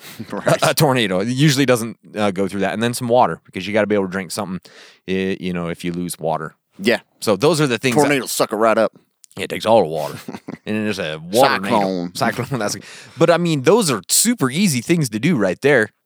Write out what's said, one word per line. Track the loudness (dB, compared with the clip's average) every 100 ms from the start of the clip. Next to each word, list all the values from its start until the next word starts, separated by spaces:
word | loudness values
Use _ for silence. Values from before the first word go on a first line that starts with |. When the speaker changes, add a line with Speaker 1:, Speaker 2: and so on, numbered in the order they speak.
| -18 -16
Speaker 1:
<laughs> | -12
Right. | -6 -2 2
Speaker 2:
a, | 2
a |
tornado. | 2 2 4 2 0
It | -2
usually | 2 2 4 2
doesn't, | 2 -2 -12 -12 -2
uh, | -2
go | 0 -2
through | -2
that. | -2
And | 0
then | -2
some | -2 2
water, | 4 4 0
because | -10 -10 -2
you |
gotta | 0 2
be | 0
able | 0
to |
drink | -4 -6
something, | -8 -8 -10 -12 -20 -20 _ -4
i-, | -2 -2 -4
you | -4
know, | -4 -6
if | -6
you | -6
lose | -6 -6 -6
water. | -4 -4 -6 -14 _ -4
Speaker 1:
Yeah. | 0 0 -4 _
Speaker 2:
So | -2
those | 2 2 2
are | 0
the | 0
things | 0 2
that |
Speaker 1:
Tornadoes | 2 0 -2
suck | -4 -2
it | 2
right | 2 4
up. | 0 -4 _ _ _ -10
Speaker 2:
Yeah, |
it | -8
takes | -4 2
all | 2
the | 2
water. | -2 -6 -8
Speaker 1:
<laughs> | -14 -16 -14 -12 -8
Speaker 2:
And | -4
it | -4
is | -4
a | -6 -8
water | -2 2 2 2
Speaker 1:
Cyclone. | 0 0 0 -2 -6 -4
Speaker 2:
Cyclone. | -4 -4 -6 -4
<laughs> |
That's, | -4 -6 -12 -20 -14 0
but, | 2
I | 4
mean, | 2 2
those | 4 4 4
are | -2 0
super | 0 2 0 0
easy | 2 2 2
things | 0 0 0
to | 0
do | 0 2
right | 0 2
there. | 2 4 2 _